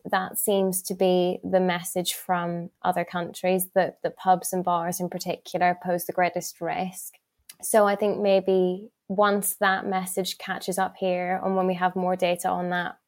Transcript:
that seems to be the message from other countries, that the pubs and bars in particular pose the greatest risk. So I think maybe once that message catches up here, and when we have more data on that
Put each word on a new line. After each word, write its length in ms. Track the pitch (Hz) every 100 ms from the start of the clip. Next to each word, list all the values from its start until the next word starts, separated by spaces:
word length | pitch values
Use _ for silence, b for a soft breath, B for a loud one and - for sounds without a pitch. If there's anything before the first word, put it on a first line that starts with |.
| -
that 320 | 190 190 -
seems 440 | - 196 190 185
to 100 | -
be 460 | 190 190 180 180 180
the 160 | - 185
message 540 | 185 175 170 180 175
from 560 | - - 180 175 170 175 _
other 220 | 185 180
countries, 640 | 175 175 175 - 180 190 185 196
that 220 | 165 -
the 80 | 165
pubs 420 | - 190 185 -
and 100 | 185
bars 360 | 180 175 170 180
in 100 | 180
particular 680 | 185 180 160 - 180 180 175
pose 220 | 180 175 -
the 80 |
greatest 480 | - 175 175 170 -
risk. 540 | 170 165 185 - - - _ _ _ -
So 240 | - 220 202
I 100 | 202
think 260 | 208 185
maybe 680 | 202 190 190 190 185 180 214 _ _
once 460 | 190 208 202 202 -
that 300 | 196 190 -
message 520 | 185 185 - 185 -
catches 400 | - 185 - 185
up 180 | 185 -
here, 440 | 190 180 180 185
and 140 | 190 190
when 100 | 185
we 60 |
have 220 | 180 180 185
more 200 | 180 185
data 320 | 175 175 185
on 220 | 180 180
that 280 | 180 175 -